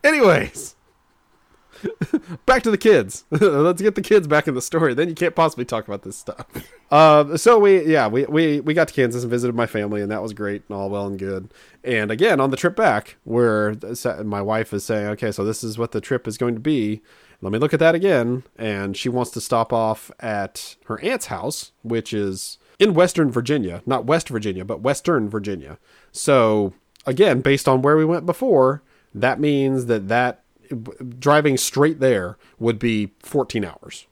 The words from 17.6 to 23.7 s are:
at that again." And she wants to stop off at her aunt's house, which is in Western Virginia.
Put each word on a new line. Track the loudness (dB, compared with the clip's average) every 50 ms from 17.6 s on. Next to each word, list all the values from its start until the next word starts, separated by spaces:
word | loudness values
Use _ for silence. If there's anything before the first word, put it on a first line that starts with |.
| -2 0 0
at | 2
that | 4 4 2
again." | 4 2 2 2 2 2 0 -2 -4 -6 _ _ -8
And | -6 -6 -4 -4 -4 -6 -6 -6
she | -6 -4
wants | -2 -2 -4 -4 -6
to | -12
stop | -6 -2 0 0 0 0
off | 0 0 0 0 -2 -4 -8 -20 -20 _
at | -8 -6 -4 -4 -6 -8 _ -14 -16 -16 -20 _ _
her | _ -10 -6
aunt's | -4 -4 -4 -4 -6 -8
house, | -10 -6 -6 -8 -8 -8 -12 -16 _ _ _
which | -4 -4 -4 -4 -4
is | -4 -4 -2 -4 -4 -8 -10 -14 -16 _ _ _ _ _
in | 2 2 4
Western | 4 2 2 2 0 0 0
Virginia. | 0 -2 -2 -2 -2 -2 -2 -4